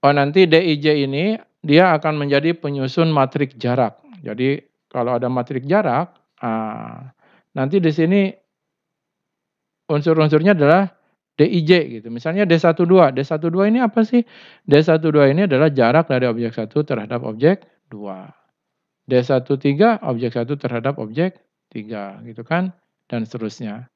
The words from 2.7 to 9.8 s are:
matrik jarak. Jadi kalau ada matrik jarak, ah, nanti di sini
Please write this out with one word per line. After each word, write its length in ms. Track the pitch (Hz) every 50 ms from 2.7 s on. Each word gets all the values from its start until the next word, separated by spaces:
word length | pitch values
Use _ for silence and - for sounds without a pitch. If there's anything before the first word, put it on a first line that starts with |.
| 143 139 131 131 - 175 165 160 156
matrik 400 | 147 135 131 - - 143 135 _
jarak. 460 | 117 117 120 123 127 123 104 - _ _ 277 247 185 151
Jadi 340 | 120 107 113 127 135 139 - _ _ _ _ _ _
kalau 260 | _ 127 120 120 123
ada 140 | 120 123 123
matrik 340 | 127 127 120 - 143 131 127 143
jarak, 400 | 180 208 208 156 120 135 175 175 _ _ _ _ _ _
ah, 720 | - 120 113 113 110 110 107 113 113 113 113 - 127 131 _ _ _ _ _ _ _ _ _
nanti 240 | 139 131 143 165
di 160 | 196 175 160 151
sini 400 | 165 160 165 190 202 196 190 - _ _ _ _ _ _ _ _ _ _ _ _ _ _ _ _ _ _ _ _ _ _ _ _ _ _ _ _ _